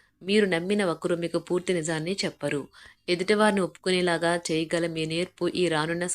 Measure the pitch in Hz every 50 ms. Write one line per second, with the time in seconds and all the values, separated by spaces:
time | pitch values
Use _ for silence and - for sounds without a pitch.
0 | _ _ _ _ - 180 202 214 208 190 175 165 175 185 208 208 202 175 160 156
1 | - 180 175 165 170 165 - 170 - - 175 180 175 - 185 170 151 170 165 156
2 | 156 175 196 190 - 160 - - - 143 147 143 131 - _ - - - - _
3 | _ - 180 170 185 190 214 208 214 214 202 196 180 165 - - - 185 185 180
4 | 180 180 170 160 170 170 175 175 175 - 165 160 165 160 175 170 170 170 160 160
5 | 160 156 160 170 180 180 _ - 175 175 - - 180 165 160 151 156 160 170 170
6 | 175 175